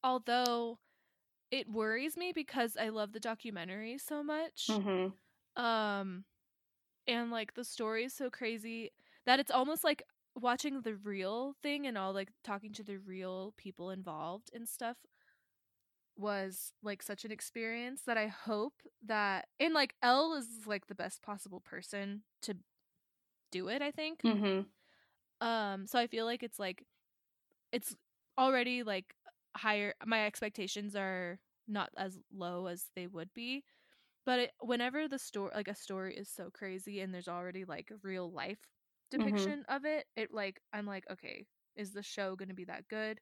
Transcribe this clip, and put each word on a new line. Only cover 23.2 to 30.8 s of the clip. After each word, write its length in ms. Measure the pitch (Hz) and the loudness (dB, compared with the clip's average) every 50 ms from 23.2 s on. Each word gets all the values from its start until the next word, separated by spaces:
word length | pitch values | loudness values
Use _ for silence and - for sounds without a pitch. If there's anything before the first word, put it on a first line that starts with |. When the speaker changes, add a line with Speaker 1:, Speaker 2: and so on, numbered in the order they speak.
| _ _ _ _ _ _ - | _ _ _ _ _ _ -4
Speaker 1:
do 160 | 180 185 185 | -2 -2 0
it, 140 | 220 277 285 | 0 0 0
I 100 | 294 285 | -2 -2
think. 280 | - 311 311 320 - - | -2 -2 -4 -4 2 2
Speaker 2:
Mm-hmm. 1200 | 233 220 202 208 202 190 190 196 - _ _ _ _ _ _ _ _ _ _ _ _ _ _ 233 | 2 4 4 4 4 4 4 2 -2 _ _ _ _ _ _ _ _ _ _ _ _ _ _ 0
Speaker 1:
Um, 400 | 233 233 226 214 202 196 196 190 | 2 2 2 2 0 -2 -4 -4
so 100 | 196 - | 2 4
I 120 | 254 233 233 | 4 4 4
feel 160 | - 226 226 | 2 0 0
like 180 | 226 233 - 240 | 0 0 -2 -4
it's, 160 | 226 - - | -6 -4 -2
like, 260 | 202 185 180 - - _ _ _ _ _ _ _ _ _ _ _ _ _ _ _ _ _ | -2 -2 -4 -6 -12 _ _ _ _ _ _ _ _ _ _ _ _ _ _ _ _ _
it's 240 | - 240 - - 202 - _ _ _ _ _ _ _ | -2 -2 -2 -2 -10 -10 _ _ _ _ _ _ _
already, 460 | - 262 269 269 254 240 247 247 247 240 | 6 6 8 8 6 4 4 2 0 0
like, 320 | 214 202 190 196 _ - _ _ - - _ _ _ _ | 0 0 -2 -2 _ -18 _ _ -20 -20 _ _ _ _
higher, 380 | - - 220 208 208 202 208 - _ - | -2 2 2 4 4 2 0 -2 _ 0
my 220 | 220 226 220 214 | 2 2 4 4
expectations 720 | 208 202 - - 214 208 - 196 196 - 208 | 2 0 -2 -4 -4 -2 -4 -4 -4 -2 -4